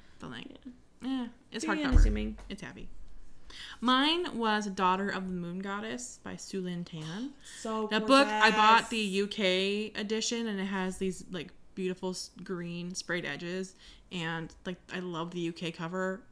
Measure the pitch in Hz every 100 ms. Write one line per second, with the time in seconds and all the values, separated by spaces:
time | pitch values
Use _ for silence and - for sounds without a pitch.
0 | - - - 113 - - 262 247 - -
1 | 262 262 240 - - 214 320 302 277 247
2 | 214 214 214 214 - 208 - - - -
3 | - - - - - - - - 233 254
4 | 294 339 349 226 226 214 208 190 185 190
5 | 202 190 190 180 170 180 196 202 220 247
6 | - - 196 185 - 190 180 175 175 160
7 | 156 185 269 - - - 226 220 214 214
8 | 220 269 214 214 220 214 214 226 220 226
9 | 208 196 202 220 190 185 196 202 214 -
10 | 208 220 220 233 226 196 190 196 185 185
11 | 190 180 - 180 165 - - - 180 180
12 | 185 185 - - 180 180 175 170 175 185
13 | - 170 - 143 175 185 190 - - -
14 | - 170 165 165 160 - 196 185 - 180
15 | 180 165 175 175 170 165 170 170 165 185
16 | 185 190 -